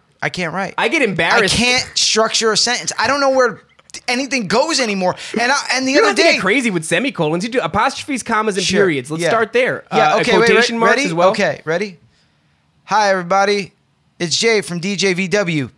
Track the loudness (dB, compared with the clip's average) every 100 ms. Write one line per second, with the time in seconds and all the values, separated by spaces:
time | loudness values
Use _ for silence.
0 | _ -8 -8 -6 -6 -6 -6 -2 -2 0
1 | 0 0 2 2 2 2 0 0 -2 -2
2 | 0 2 0 0 0 0 0 -2 -6 -4
3 | -2 0 2 2 2 0 _ _ _ -12
4 | -6 -4 -2 -4 0 0 0 0 -2 -2
5 | -2 -4 -6 -2 0 0 0 -2 2 2
6 | 2 4 2 2 2 2 0 -2 -2 -2
7 | -2 -2 -2 -2 -2 -2 -2 0 -2 -2
8 | -8 -6 -2 -2 0 -2 0 2 2 0
9 | -4 -4 0 0 0 0 0 -2 -2 2
10 | 2 2 2 4 4 4 2 2 2 2
11 | 0 2 2 2 -2 -2 -4 -4 -4 -12
12 | _ _ _ _ _ _ _ _ -2 2
13 | 2 2 2 2 2 0 -4 _ _ _
14 | _ -8 -4 0 2 0 -2 -6 -4 -2
15 | -2 0 0 0 0 -2 -4